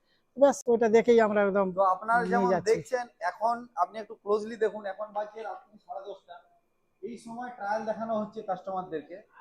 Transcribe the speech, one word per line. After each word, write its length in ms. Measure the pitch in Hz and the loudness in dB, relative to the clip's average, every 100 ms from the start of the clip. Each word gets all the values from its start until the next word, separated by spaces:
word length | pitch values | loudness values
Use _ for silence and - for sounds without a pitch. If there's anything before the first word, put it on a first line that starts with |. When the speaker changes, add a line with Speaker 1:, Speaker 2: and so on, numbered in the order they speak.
| _ _ _ - | _ _ _ 4
Speaker 1:
ব্যাস 260 | 277 254 - | 4 4 0
ওটা 220 | 226 226 | 2 6
দেখেই 320 | 226 240 233 | 6 6 6
আমরা 220 | 214 208 | 6 4
একদম 300 | 202 196 190 | 2 2 0
Speaker 2:
তো 100 | 180 | 2
আপনারা 380 | 196 185 220 240 | 2 2 2 0
Speaker 1:
নিয়ে 100 | 185 | 2
Speaker 2:
যেমন 200 | 190 185 | 2 2
Speaker 1:
যাচ্ছি। 240 | 180 190 | 2 2
Speaker 2:
দেখছেন, 340 | 226 - 247 240 - | 0 0 -6 -6 -6
এখন 480 | 175 - 226 233 240 - | -6 -2 -2 -2 -6 -4
আপনি 220 | 185 214 | -2 -4
একটু 160 | 208 | -14
ক্লোজলি 420 | 220 202 208 214 226 | -8 -2 -2 -2 -2
দেখুন, 300 | 214 208 202 | -2 -2 -8
এখন 260 | 196 208 | -8 -8
বাজে 300 | 208 214 226 | -6 -8 -10
রাত্রি 360 | 208 185 - 208 | -12 -14 -18 -20
সাড়ে 300 | - 190 196 | -14 -12 -12
দশটা। 320 | 190 - 175 _ _ _ _ _ _ | -16 -18 -20 _ _ _ _ _ _
এই 160 | 214 220 | -14 -12
সময় 320 | 226 233 247 - | -14 -12 -12 -8
ট্রায়াল 280 | 202 220 | -4 -4
দেখানো 360 | 220 208 226 214 | -4 -6 -4 -4
হচ্ছে 220 | 208 220 | -4 -8
কাস্টমারদেরকে। 800 | 208 180 196 185 180 156 143 190 - - | -6 -6 -6 -8 -6 -8 -10 -16 -20 -20